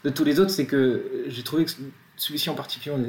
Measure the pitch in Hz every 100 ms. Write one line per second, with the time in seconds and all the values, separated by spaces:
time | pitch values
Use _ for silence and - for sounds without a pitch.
0 | 143 135 151 147 190 190 131 139 127 110
1 | - 123 139 123 - 156 156 - 135 -
2 | _ - - 147 170 135 - - 147 139